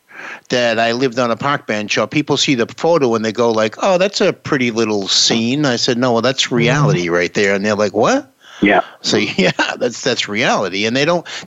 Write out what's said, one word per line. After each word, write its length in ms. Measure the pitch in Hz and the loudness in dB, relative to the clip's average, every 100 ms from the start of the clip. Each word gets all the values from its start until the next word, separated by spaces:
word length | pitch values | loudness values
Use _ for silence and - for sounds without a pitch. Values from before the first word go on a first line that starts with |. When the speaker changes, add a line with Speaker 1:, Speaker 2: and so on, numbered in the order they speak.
| _ - - - - | _ -20 -18 -18 -4
Speaker 1:
that 280 | 123 120 113 | 0 0 2
I 140 | 117 | 0
lived 260 | 120 131 117 | 0 0 0
on 140 | 120 | -2
a 40 | 110 | 0
park 300 | 143 143 - | -2 -2 -2
bench, 320 | 107 104 123 | -4 -2 -2
or 80 | 107 | 0
people 320 | 151 147 139 | -2 0 0
see 160 | - | 0
the 140 | 120 110 | 0 -2
photo 480 | - 160 170 127 113 | -2 2 2 2 0
and 100 | 113 | -2
they 60 | |
go 180 | 107 117 | 0 2
like, 240 | 110 110 - | 2 0 0
"Oh, 180 | 202 180 | 0 2
that's 240 | 202 - | 0 0
a 100 | 185 | -2
pretty 360 | - - 143 120 | -2 -4 0 0
little 380 | 110 110 104 92 | 0 0 0 0
scene." 580 | - - 117 117 143 143 | 0 0 0 0 0 0
I 120 | 120 | 0
said, 200 | 135 120 | 0 0
"No, 160 | 127 | 2
well, 80 | 113 | 2
that's 300 | 120 131 - | 0 -2 -2
reality 580 | 123 117 143 147 151 85 | 0 2 2 2 2 0
right 240 | 87 87 | 0 0
there." 220 | 107 98 98 | 0 0 2
And 100 | 107 | 0
they're 100 | 101 | 0
like, 180 | 104 | 0
"What?" 380 | 104 151 269 277 _ - - | 2 2 0 -4 _ -18 0
Speaker 2:
Yeah. 200 | 101 - - - | 2 2 0 -8
Speaker 1:
So 160 | - 107 | -2 0
<laughs> 200 | 107 - | 0 0
yeah, 140 | 180 - 302 - | 0 0 -4 -2
that's, 220 | - - | -4 -2
that's 240 | 131 117 - | -4 -2 -2
reality. 560 | 104 156 208 95 98 110 | -2 0 0 -2 -2 0
And 100 | 131 | 0
they 100 | 151 | 0
don't, 200 | 175 - - | 0 -4 -14